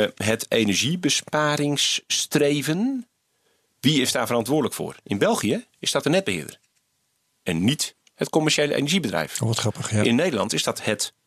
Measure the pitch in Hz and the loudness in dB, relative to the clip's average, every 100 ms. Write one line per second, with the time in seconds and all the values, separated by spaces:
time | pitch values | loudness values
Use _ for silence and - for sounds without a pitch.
0 | 104 - 101 113 - 117 107 92 131 180 | 0 0 -2 -2 0 2 2 2 0 0
1 | 147 - - 151 151 147 147 143 - - | 0 0 -2 -2 0 0 0 0 0 -2
2 | - - - 156 143 147 135 170 247 269 | -2 -4 0 2 2 2 0 0 0 -2
3 | 233 _ _ _ _ _ _ _ - 151 | -8 _ _ _ _ _ _ _ 2 2
4 | 123 131 113 120 113 151 110 - 80 - | 2 0 0 -2 0 0 0 -2 -8 -10
5 | - 101 170 226 104 175 - _ - 143 | -6 0 2 2 0 -2 -4 _ -4 -2
6 | 135 180 202 180 71 - _ _ _ _ | 0 0 0 -4 -6 -14 _ _ _ _
7 | _ _ _ _ - 82 101 151 - - | _ _ _ _ -4 0 0 0 -4 -10
8 | _ - 135 160 151 - 147 - 143 190 | _ -6 -2 2 2 2 2 0 0 0
9 | 131 85 78 - 113 110 107 - - 107 | 0 -2 -4 -2 -2 0 -2 -4 -2 0
10 | 104 120 180 117 92 - - - - 107 | 2 2 2 0 -2 -2 -2 -4 -2 -2
11 | - - | -4 -10